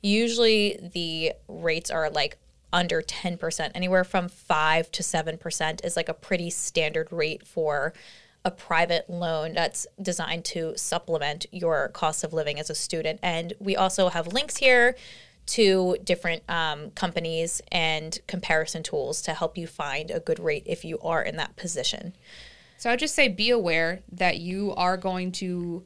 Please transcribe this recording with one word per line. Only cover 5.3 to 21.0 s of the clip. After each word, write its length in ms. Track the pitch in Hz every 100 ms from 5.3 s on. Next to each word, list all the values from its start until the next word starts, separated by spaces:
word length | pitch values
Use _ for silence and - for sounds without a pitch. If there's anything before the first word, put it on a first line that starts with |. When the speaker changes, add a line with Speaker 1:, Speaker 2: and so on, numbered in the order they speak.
| 160
Speaker 1:
percent 440 | 170 - 156 160
is, 140 | 170 170
like, 100 | 160
a 60 |
pretty 360 | 160 - 180 170
standard 640 | - - - 156 156 160
rate 340 | 170 156 - -
for 460 | - 156 143 143 - - - - _ 190
a 40 |
private 600 | 180 - 165 175 170 -
loan 440 | 175 175 160 160
that's 320 | 160 165 - - -
designed 440 | 190 175 160 165 170
to 280 | 170 160 -
supplement 680 | - 170 - 165 143 151 -
your 380 | - 170 156 139
cost 340 | - 160 156
of 80 | 165
living 280 | 165 147 147
as 100 | 156
a 60 | 156
student. 440 | - 165 160 165
And 320 | - 165 170 -
we 160 | 196 190
also 320 | 190 185 180
have 200 | 175 165
links 280 | 214 294 -
here 400 | 269 247 240 254 - - - _ -
to 500 | - 208 190 185 180
different, 400 | - 175 175 165 -
um, 420 | 170 160 147 156
companies 680 | - 185 170 165 165 165 - -
and 480 | 175 160 156 160 - -
comparison 560 | 185 - 160 160 160
tools 380 | 156 151 131 160
to 100 | -
help 240 | 160 165 -
you 100 | 165
find 420 | - 143 139 156
a 100 | 170
good 200 | 160 165
rate 240 | 170 151 -
if 200 | 170 165
you 120 |
are 220 | 165